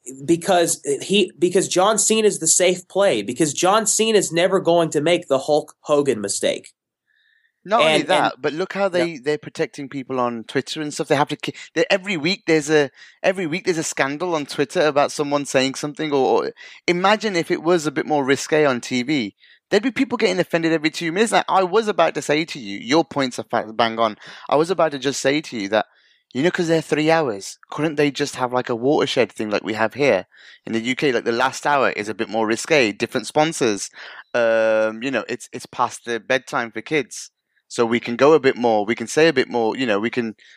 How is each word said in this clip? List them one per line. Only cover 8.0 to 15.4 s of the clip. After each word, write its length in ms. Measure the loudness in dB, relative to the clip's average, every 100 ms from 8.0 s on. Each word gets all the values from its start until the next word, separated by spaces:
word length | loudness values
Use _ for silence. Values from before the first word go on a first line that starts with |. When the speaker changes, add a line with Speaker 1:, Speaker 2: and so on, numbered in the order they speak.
| 2
Speaker 2:
that, 260 | 2 2
Speaker 1:
and 80 | -2
Speaker 2:
but 120 | -6
look 200 | -4 -6
how 160 | -2 0
they, 160 | 0 -2
Speaker 1:
Yeah. 120 | -4
Speaker 2:
they're 140 | -4 -4
protecting 500 | -4 -6 -6 -6 -10
people 320 | -10 -6 -2
on 240 | -2 -2 -4
Twitter 360 | -4 -4 -6
and 100 | -8
stuff. 160 | -6 0
They 80 | 2
have 120 | 2
to 60 | -2
ki-, 180 | -8 -10 -8 -2
they, 100 | 0
every 260 | 0 0 -2
week 260 | -2 -2 0
there's 240 | 0 4
a, 180 | 2 2 _ -20 _
every 240 | -2 -2 -2
week 200 | -4 -2
there's 120 | -2
a 60 |
scandal 500 | -2 -2 -2 -2 -4
on 140 | -4 -4
Twitter 340 | -4 -2 0
about 300 | 0 2 0
someone 340 | -2 -2 -2